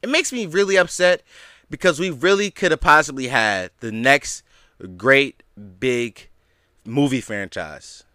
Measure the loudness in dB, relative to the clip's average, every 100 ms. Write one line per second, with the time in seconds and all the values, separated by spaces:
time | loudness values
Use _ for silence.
0 | -2 -2 -2 -6 -4 -2 2 2 0 0
1 | 0 0 _ -20 -20 _ _ -2 0 0
2 | -4 -2 0 2 0 -2 -2 0 4 4
3 | 4 -4 -2 0 0 0 -4 _ -10 -2
4 | 2 2 2 -14 _ _ _ _ -20 -4
5 | 4 4 4 -6 _ -20 -20 -4 -2 -2
6 | -4 -10 -20 _ _ _ _ _ -6 0
7 | 0 0 -4 -8 -8 -10 -10 -12 -20 -20
8 | _